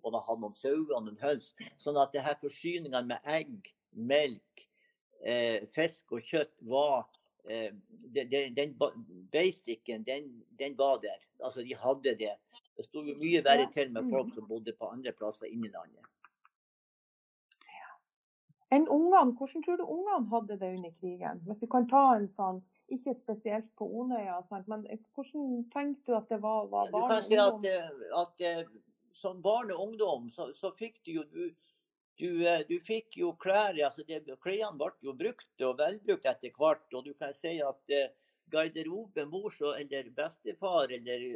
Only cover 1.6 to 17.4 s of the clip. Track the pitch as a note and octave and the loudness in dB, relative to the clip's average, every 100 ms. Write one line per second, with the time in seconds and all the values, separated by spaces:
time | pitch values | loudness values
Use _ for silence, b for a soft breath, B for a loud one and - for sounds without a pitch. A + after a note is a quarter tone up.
1.6 | B - D3 D3 C3+ C#3+ C#3+ C#3+ C#3+ - | B -8 0 2 2 0 -2 -2 -6 -6
2.6 | E3+ F3 D3+ B2+ B2 A#2+ D3 D#3+ D3+ G#2 | -4 -4 -2 -2 -2 -4 -2 -2 -2 -12
3.6 | - _ _ G#2+ A#2 D3 C#3+ G#2 _ - | -18 _ _ -6 2 4 4 -2 _ -20
4.6 | - _ _ _ _ - A2 A#2+ A#2 G#2+ | -20 _ _ _ _ -8 -2 2 2 0
5.6 | G#2+ - E3 - - A#2+ - D#3+ D3 _ | -2 -2 -2 -2 -8 -8 -2 -2 -2 _
6.6 | A2+ C3 D3 B2+ - _ _ _ G#2 A2+ | 0 2 4 2 0 _ _ _ -8 -6
7.6 | G#2+ G2+ - - B2+ B2+ B2 C#3 C3 A#2+ | -6 -8 -18 -20 -6 -4 0 0 0 -2
8.6 | C#3+ B2 D3 A#2 F#2+ F2+ F#2 D#3 F#3 - | -2 0 0 0 -14 -18 -2 2 2 2
9.6 | A#2 A2 - A2 A2 C#3 D3 A#2 A2 A#2+ | -6 -8 -6 -6 -4 -6 -8 -16 -18 -8
10.6 | C#3 C3 C#3 B2 G#2 G2 _ - B2+ B2 | -6 2 4 2 -2 -10 _ -10 -8 -8
11.6 | A#2+ A#2+ B2 C#3 C3 G#2+ G#2+ G#2 _ b | -8 -2 0 2 0 0 -2 -6 _ b
12.6 | _ - - D#3 D3 C#3+ D#3+ E3+ C#3 C#3 | _ -16 -12 -8 -8 -4 2 6 8 6
13.6 | C3 D3 C3 A2+ B2+ C3 A#2+ A2+ G#2+ A2+ | 6 0 0 -2 0 0 0 -6 -8 -6
14.6 | A2 - G#2 A#2+ B2+ - G#2+ - - A#2 | -6 -8 -10 -8 -8 -6 -6 -6 -8 -6
15.6 | G#2+ F2+ F2 _ - _ - _ _ _ | -6 -8 -16 _ -20 _ -20 _ _ _
16.6 | _ _ _ _ _ _ _ _ | _ _ _ _ _ _ _ _